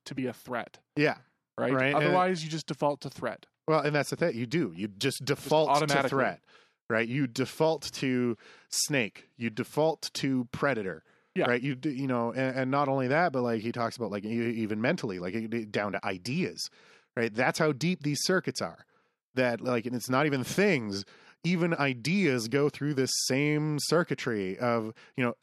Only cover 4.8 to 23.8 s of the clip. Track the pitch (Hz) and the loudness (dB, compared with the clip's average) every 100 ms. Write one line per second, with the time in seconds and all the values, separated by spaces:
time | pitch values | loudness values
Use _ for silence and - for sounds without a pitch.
4.8 | 107 98 131 - 131 139 - 151 151 139 | -8 -2 -2 -2 -2 -4 2 4 4 4
5.8 | 151 143 135 135 117 85 _ - _ _ | 4 2 2 2 0 -2 _ -20 _ _
6.8 | - 113 113 135 131 117 127 - 160 160 | -2 0 0 0 -2 -2 -4 2 2 0
7.8 | - - 135 127 123 113 - - _ - | -4 -4 0 2 0 -2 -8 -20 _ -4
8.8 | - 143 104 - - - 117 107 117 - | 0 2 0 -4 -20 -6 -4 -4 -2 0
9.8 | 160 147 - - 139 131 120 - 147 120 | 0 0 -6 -4 0 0 -2 0 0 0
10.8 | 95 80 - _ _ 190 131 123 135 127 | -4 -8 -14 _ _ -2 2 2 0 -4
11.8 | 147 131 139 123 117 117 131 131 131 139 | -4 -2 -2 0 0 0 -2 0 0 2
12.8 | 143 135 127 147 175 131 123 113 110 117 | 2 2 2 2 2 2 0 0 -2 -2
13.8 | 113 - 110 101 104 117 117 113 107 107 | -4 -4 -4 -4 -2 -2 -2 -2 -2 0
14.8 | 123 180 120 92 90 107 110 117 107 107 | 0 0 -2 -4 -4 -6 -4 -4 -4 -2
15.8 | 104 98 104 98 90 151 135 - - - | -2 -2 -4 -4 -4 -2 -4 -4 -12 -14
16.8 | - - _ - 117 107 131 - 160 135 | -20 -20 _ -2 -2 0 0 2 0 2
17.8 | 160 185 147 143 - 185 139 - 90 85 | -2 -2 -2 -2 0 0 -2 -4 -6 -8
18.8 | _ _ _ _ _ 127 123 117 120 123 | _ _ _ _ _ 0 0 0 0 -2
19.8 | 113 123 113 131 151 139 120 - 202 151 | -2 -4 0 2 2 0 0 2 4 2
20.8 | 107 98 98 - - _ 165 180 170 165 | 0 -6 -8 -16 -20 _ -2 0 0 0
21.8 | 139 127 113 196 170 127 113 139 147 - | 0 0 0 2 4 2 0 2 0 0
22.8 | 143 139 127 - - 131 147 151 156 151 | -2 0 0 0 0 2 2 2 0 -2